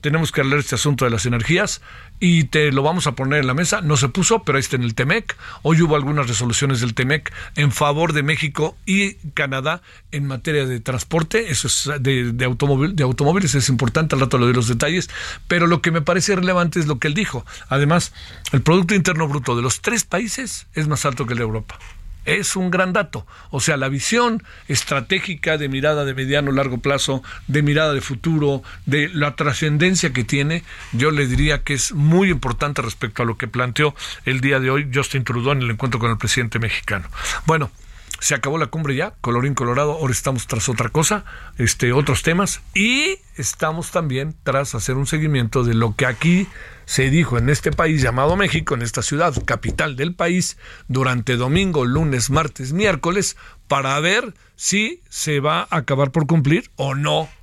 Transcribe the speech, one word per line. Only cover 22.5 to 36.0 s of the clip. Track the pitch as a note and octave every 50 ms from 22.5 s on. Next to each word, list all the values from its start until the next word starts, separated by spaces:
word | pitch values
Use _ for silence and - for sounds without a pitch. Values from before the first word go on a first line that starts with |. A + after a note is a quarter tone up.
| -
un | F#3+ F#3 F3+
gran | F3 F3+ F#3 F#3
dato. | F3 G#3+ G3 - - A#2 - - - - - -
O | - C#3
sea, | - D#3+ D3+
la | C#3 C3+ C3+
visión | C#3 C3+ - - A3 A#3 A#3+ A#3+ A3+ A3+ - - - - -
estratégica | - C#3+ A#2+ - - D3 C#3 B2+ - F#3+ F#3+ - - F3 C#3+ - E3 D#3 D3+
de | D3 C3+
mirada | C3+ C3+ C3+ D3+ D#3 D3 C#3+
de | C#3
mediano, | C3 C3+ C3 C3 C#3 D3 C#3+ C#3
largo | C3+ C#3 C#3 C3+ B2 A#2
plazo, | - C#3+ C#3 C3 - - C3+ C3 - - - - -
de | - C3 D3+
mirada | D3 D3 C#3+ D3+ D#3+ D3+ C#3+
de | B2+
futuro, | - - C3+ A2+ - E3 D#3+ D#3 D3 C#3+ C#3 C3 - - - - -
de | - C3+ D3+ D3 E3
la | F#3 D3+ D3 D3 C3
trascendencia | - D#3 D3 B2 - D#3+ D3+ D3 D3 F3 F3+ F#3+ E3+ - D#3
que | B2 B2+ A2+
tiene, | - D3 C#3+ C#3 D3+ E3 E3+ - - - - - -
yo | - A2+ C3 D#3
le | D#3 C#3+ C#3+ B2+
diría | B2 B2+ D3 D3+ D3 C3+
que | - - C#3+
es | B2+ - -
muy | A#3+ D3 C#3+ D#3 E3 F#3 G3+ F#3+
importante | E3+ B2+ - B2 A#2+ - D3 C#3+ C#3+ -
respecto | C3+ A2 - - - A2+ - -
a | B2
lo | A2+ A2
que | - -
planteó | A2 - B2 B2+ B2 A#2 - D3+ D3 C#3+ - - - - - -
el | C3 C3 C3
día | B2+ C#3 C#3 C3
de | C3 C3
hoy | C3+ C#3+ D3+ C3+
Justin | B2 C#3+ C3 - - C3+
Trudeau | A#2+ - A#2 A#2+ A#2 C3+
en | C#3+ C3+
el | B2 A#2
encuentro | A2+ G#2 - B2+ A#2+ A#2